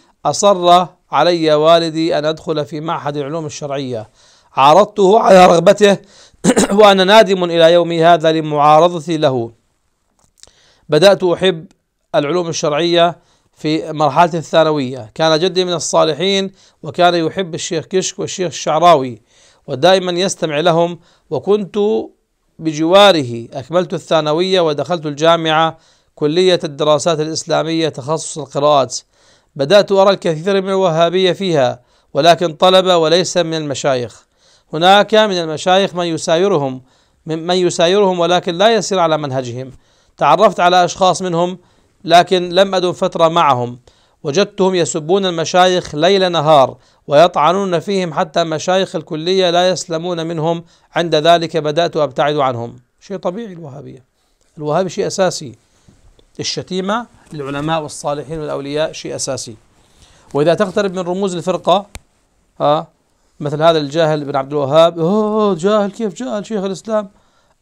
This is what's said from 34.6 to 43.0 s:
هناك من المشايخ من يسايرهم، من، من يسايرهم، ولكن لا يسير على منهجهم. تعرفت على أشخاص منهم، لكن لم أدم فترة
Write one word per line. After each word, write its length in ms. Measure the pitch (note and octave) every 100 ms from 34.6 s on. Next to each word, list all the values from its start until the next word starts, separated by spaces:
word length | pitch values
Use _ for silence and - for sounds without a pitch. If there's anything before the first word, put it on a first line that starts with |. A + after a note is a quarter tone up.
| _
هناك 420 | D#3 F3+ G3+ G3+ G#3+
من 220 | G#3+ F#3
المشايخ 580 | D#3+ D3+ F#3 F#3+ F#3+ F3
من 100 | F3
يسايرهم، 760 | D#3+ - E3 F#3 D#3+ C3+ B2+ _ _ _ _ D#3+
من، 220 | D#3+ E3
من 80 | F#3
يسايرهم، 640 | F3 E3 E3+ G3+ G3 F3+
ولكن 360 | E3+ F3+ F3+ E3+
لا 200 | G#3+ A3+
يسير 240 | E3 F#3+
على 180 | E3 D3+
منهجهم. 540 | D3 C3 B2 A#2+ C3 - _ _ _ -
تعرفت 420 | D3 E3+ G#3 F3+
على 260 | F3 F3+ E3+
أشخاص 360 | - F#3 E3+
منهم، 360 | F#3 E3 F3+ F#3 _ _ _ _
لكن 460 | D#3+ E3+ E3+ F3+ F3+
لم 260 | F3 G3 F#3
أدم 160 | F3
فترة 360 | D3+